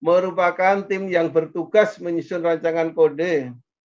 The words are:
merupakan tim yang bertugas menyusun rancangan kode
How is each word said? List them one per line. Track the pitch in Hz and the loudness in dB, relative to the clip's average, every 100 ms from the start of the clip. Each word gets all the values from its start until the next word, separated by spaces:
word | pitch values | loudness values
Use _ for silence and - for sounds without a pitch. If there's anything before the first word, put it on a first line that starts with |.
merupakan | 160 180 185 175 175 175 185 196 | 2 2 2 0 0 2 2 2
tim | 196 190 190 | -2 -6 -2
yang | 175 165 | -2 0
bertugas | 147 160 175 165 214 208 - | 0 -2 -4 0 2 2 0
menyusun | 175 170 - 180 | -6 -6 -4 -2
rancangan | 170 160 165 165 165 | -2 0 -2 -2 -2
kode | 160 156 143 175 160 127 123 _ _ | 2 2 2 -2 -2 -4 -12 _ _